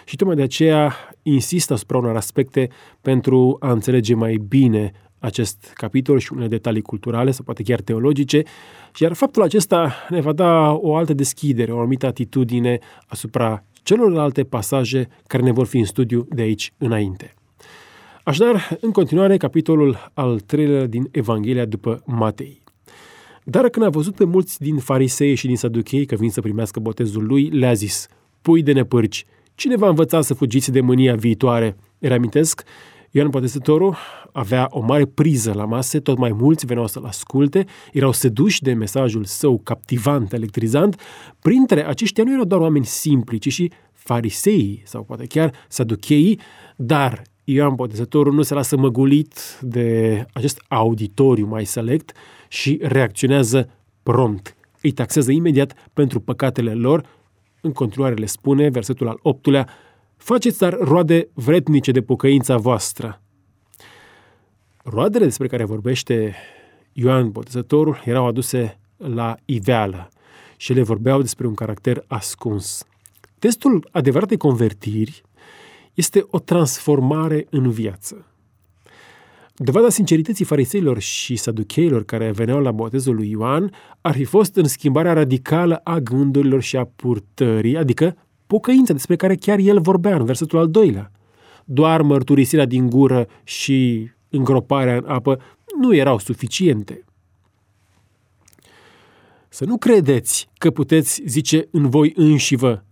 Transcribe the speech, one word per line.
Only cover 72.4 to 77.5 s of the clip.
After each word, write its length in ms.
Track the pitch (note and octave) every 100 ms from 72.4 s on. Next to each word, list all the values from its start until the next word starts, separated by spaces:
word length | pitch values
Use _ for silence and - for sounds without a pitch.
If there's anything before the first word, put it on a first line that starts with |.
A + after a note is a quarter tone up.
| A#2+ G#2 - - - _ _ _ _ _
Testul 480 | A3+ A3 C#4 G3 -
adevăratei 460 | F3 C3+ C3 G3 G#3
convertiri 840 | D3+ A#2+ A2+ G2 G#2+ G#2+ A2 - _ _ - - - - _
este 320 | - E3+ G3 -
o 100 | E3+
transformare 1080 | - F3 D3 - - C#3+ B2+ D#3 D#3+ D3+
în 200 | -